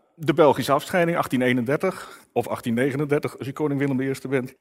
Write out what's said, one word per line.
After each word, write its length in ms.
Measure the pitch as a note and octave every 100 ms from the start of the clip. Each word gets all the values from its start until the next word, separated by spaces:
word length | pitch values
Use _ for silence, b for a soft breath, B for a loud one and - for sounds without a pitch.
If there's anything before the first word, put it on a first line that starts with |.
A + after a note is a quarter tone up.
| _
de 200 | - D3+
Belgische 380 | D#3 D#3 B2 B2+
afscheiding, 440 | C#3+ - F#3+ E3+ E3+
achttien 260 | C#3 B2+
eenendertig 760 | B2+ B2+ A#2 D3+ F#3+ F3 - - -
of 160 | - -
achttien 260 | G#2 -
negenendertig, 640 | A#2 C#3 C3 D3 C#3+ C3+ -
als 80 | B2
je 60 |
koning 280 | C#3 D3+ C#3
Willem 160 | C#3 C3
de 80 |
Eerste 240 | C3+ C3 C3
bent. 260 | C3+ B2+ -